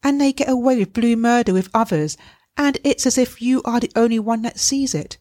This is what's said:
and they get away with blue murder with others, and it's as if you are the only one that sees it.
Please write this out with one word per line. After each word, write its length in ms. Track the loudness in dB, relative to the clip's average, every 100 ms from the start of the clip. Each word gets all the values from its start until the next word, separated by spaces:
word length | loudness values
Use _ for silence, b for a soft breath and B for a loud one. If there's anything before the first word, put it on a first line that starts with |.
and 180 | 0 2
they 100 | 0
get 160 | 0 0
away 300 | 2 2 2
with 160 | 0
blue 220 | 0 0 2
murder 360 | 2 2 2
with 160 | 0 0
others, 420 | -2 0 0 -2 -6 b b b -2
and 220 | -2 0
it's 240 | -2 0 0
as 100 | 2
if 240 | 0 -2
you 220 | -2 0 0
are 140 | -2
the 120 | -2 0
only 240 | 2 0
one 240 | -2 -4
that 160 | -4 -4
sees 340 | -2 -2 -2
it. 240 | -4 -8 -16